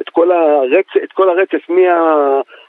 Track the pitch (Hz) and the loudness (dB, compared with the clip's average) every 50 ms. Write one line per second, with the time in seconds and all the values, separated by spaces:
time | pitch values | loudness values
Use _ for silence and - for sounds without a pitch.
0 | - - - - 170 180 180 170 160 151 147 143 131 127 139 - - - - - | -12 -6 -2 -2 0 0 0 0 2 2 2 0 0 0 0 0 -2 0 -4 -4
1 | - - - 185 190 185 170 185 196 - 175 147 - - 175 185 185 180 175 165 | -4 -4 -4 -2 0 0 0 0 -2 -2 -4 -8 -6 -2 0 2 2 2 2 0
2 | 165 160 156 151 143 139 135 139 - _ - - - | 0 0 0 0 0 0 -2 -2 -4 _ -14 -20 -16